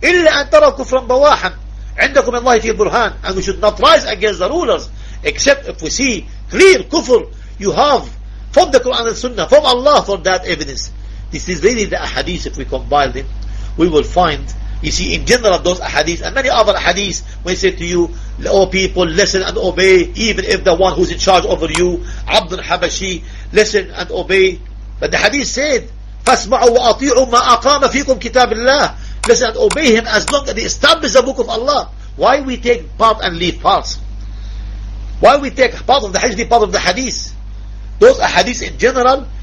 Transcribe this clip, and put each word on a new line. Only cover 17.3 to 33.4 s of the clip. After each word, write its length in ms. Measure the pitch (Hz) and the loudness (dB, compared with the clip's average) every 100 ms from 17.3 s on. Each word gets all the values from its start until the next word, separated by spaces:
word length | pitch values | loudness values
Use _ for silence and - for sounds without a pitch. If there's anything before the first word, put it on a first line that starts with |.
| - | -10
when 140 | 175 185 | -6 -2
they 40 | |
say 120 | 190 | -2
to 140 | 175 170 | -2 -2
you, 280 | 175 170 - - - - | 0 -2 -4 -12 -8 0
"Oh 220 | 202 185 | 2 2
people, 380 | 185 185 175 170 | 2 -2 0 0
listen 360 | 160 196 190 | 2 0 0
and 160 | 180 147 | -2 -2
obey, 540 | 185 165 190 185 160 | -2 2 4 4 4
even 320 | - 220 185 185 | -2 -2 -2 -2
if 180 | 185 | 0
the 120 | 190 165 | 2 2
one 180 | 185 | 2
who's 160 | 180 165 | 2 -2
in 80 | 170 | 0
charge 280 | 190 180 208 | 2 4 4
over 200 | 160 160 | -2 -2
you, 340 | 156 180 170 - - - | 0 0 -2 -6 -10 -2
Abdul 320 | 202 175 175 | -2 -2 -6
Habashi, 640 | 156 180 170 - 190 175 - - - | -4 -2 -2 -4 -6 -8 -10 -14 -4
listen 380 | 190 214 208 185 | 0 2 0 -4
and 220 | 180 175 | -8 -8
obey." 480 | 185 165 190 190 170 - - - - | -6 0 2 2 0 -10 -16 -14 -6
But 120 | 151 | -2
the 60 | 160 | 0
hadith 300 | 202 285 226 | 0 0 -4
said, 420 | 247 294 247 - - - - - | -4 -2 -2 -4 -14 -16 -4 2
"فَاسْمَعُوا 520 | 254 196 247 240 233 | 2 2 4 4 4
وَأَطِيعُوا 540 | 240 208 277 240 254 | 4 2 4 4 4
مَا 80 | 233 254 233 | 4 4 4
أَقَامَ 240 | - 285 277 | 4 2 2
فِيكُمْ 300 | 262 277 233 | 0 0 -2
كِتَابِ 340 | 233 254 233 | 0 2 2
اللَّهِ." 420 | 220 247 285 214 - - - - | 2 2 2 2 -4 -12 -4 2
Listen 220 | 240 240 | 4 2
and 80 | 220 | 2
obey 380 | 226 285 302 220 | 0 2 4 4
him 100 | 226 | 2
as 240 | 214 - | -2 0
long 160 | 285 277 | -2 -2
as 80 | - | -6
he 60 | |
establishes 520 | 226 - 285 320 294 | -4 0 2 2 2
the 100 | 254 | 2
book 160 | 254 262 | 2 0
of 100 | 226 | -4
Allah. 400 | 226 262 277 - - - - | -2 -2 -2 -2 -10 -14 0
Why 260 | 190 277 | 2 2
we 160 | 262 240 | 0 -4
take 380 | 233 233 - - | 0 -2 -2 0
part 280 | 220 220 | 2 2
and 140 | 196 | -2
leave 220 | 170 | -2